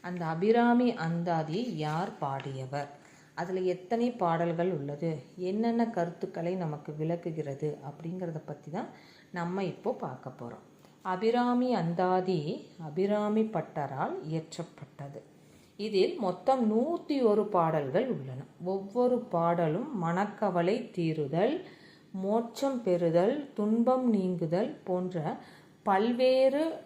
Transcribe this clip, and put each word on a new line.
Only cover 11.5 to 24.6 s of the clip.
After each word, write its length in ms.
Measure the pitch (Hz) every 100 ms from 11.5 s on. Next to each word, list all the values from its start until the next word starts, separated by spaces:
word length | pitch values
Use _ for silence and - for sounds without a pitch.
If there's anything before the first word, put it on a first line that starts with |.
| 247 254
அந்தாதி 920 | 226 165 170 185 185 185 180 147 262 - -
அபிராமி 640 | 160 151 196 208 208 214
பட்டரால் 720 | 220 190 160 - 139 131 196 370 156
இயற்றப்பட்டது. 960 | 160 160 - 160 - 139 - 143 160 - - - - - _
இதில் 400 | 208 202 196 349
மொத்தம் 440 | 202 175 - 262
நூத்தி 580 | 220 214 277 349 - 285
ஒரு 240 | 240 208 208
பாடல்கள் 640 | 185 160 160 139 160 254
உள்ளன. 320 | 175 135 127 147 -
ஒவ்வொரு 540 | 175 196 196 240 247 240
பாடலும் 800 | - 175 170 170 165 160 277 247
மனக்கவலை 920 | 165 170 208 - 208 175 170 220 -
தீருதல், 720 | - 165 156 143 160 214 330 - - - - -
மோட்சம் 680 | 190 190 220 233 - 277 262
பெறுதல், 720 | 226 175 170 165 190 285 285
துன்பம் 600 | - 214 226 233 254 254
நீங்குதல் 640 | 214 185 180 170 170